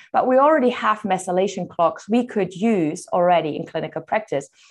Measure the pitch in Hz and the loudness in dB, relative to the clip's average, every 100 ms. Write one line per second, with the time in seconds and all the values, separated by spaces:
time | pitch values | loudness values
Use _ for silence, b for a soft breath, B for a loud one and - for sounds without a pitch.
0 | B - 240 254 285 311 247 240 220 214 | B 0 2 4 4 4 2 0 -2 -2
1 | 202 185 185 180 190 190 175 - 165 - | -2 -4 -2 0 -2 -2 -8 0 0 0
2 | - 233 247 214 185 170 226 208 156 175 | -2 -2 0 -2 -4 -2 0 2 0 -4
3 | - 185 175 170 156 143 165 160 156 160 | -4 0 4 2 0 -4 -8 -8 -8 -8
4 | - 220 220 143 139 b b | -4 -4 -4 -6 -6 b b